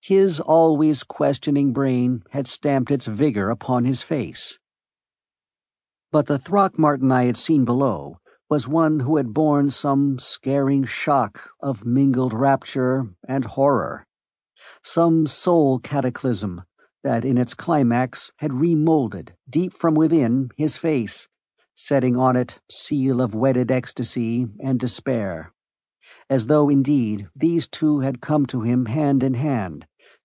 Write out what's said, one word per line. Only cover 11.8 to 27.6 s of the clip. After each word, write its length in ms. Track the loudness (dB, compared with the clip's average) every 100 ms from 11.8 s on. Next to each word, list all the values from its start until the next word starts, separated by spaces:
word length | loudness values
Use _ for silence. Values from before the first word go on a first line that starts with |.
mingled 480 | -2 2 2 2 0
rapture 760 | 0 2 0 -2 -4 -2 -2 -4 -12 -8
and 180 | -6
horror, 600 | -6 0 2 2 -2 -8 -16 _ _ _ _ _ -20 -16
some 440 | -6 0 2 4 2
soul 540 | -2 0 2 2 0
cataclysm 840 | -2 -4 -2 -4 -4 -2 -4 -8 -16 _ _ _
that 220 | -4 -2
in 120 | 0 0
its 180 | 0
climax 800 | -4 -2 0 2 2 -2 -6 -12 _
had 180 | -6
remolded 800 | 0 2 2 4 2 0 -6 -14 -20 -6
deep 240 | -4 -4
from 200 | -2 0
within 560 | 2 4 4 2 0 -2 -4
his 200 | -4 -2
face, 520 | -2 -2 -2 -8 -14 _ _ _ _
setting 420 | -12 -2 0 2 2
on 200 | 2 2
it 240 | -2 -8 _
seal 500 | -12 -4 -2 0 0
of 140 | 0
wedded 360 | 0 0 2 0
ecstasy 760 | -2 -4 -6 -6 -4 -2 -2 -4 -6
and 200 | -4 -2
despair, 720 | -2 -4 -4 -4 -4 -8 -12 _ _ _ _ _ _ -20 _
as 160 | -2 2
though 220 | 2 4
indeed 600 | 4 2 2 0 -4 -8 -2
these 320 | 0 0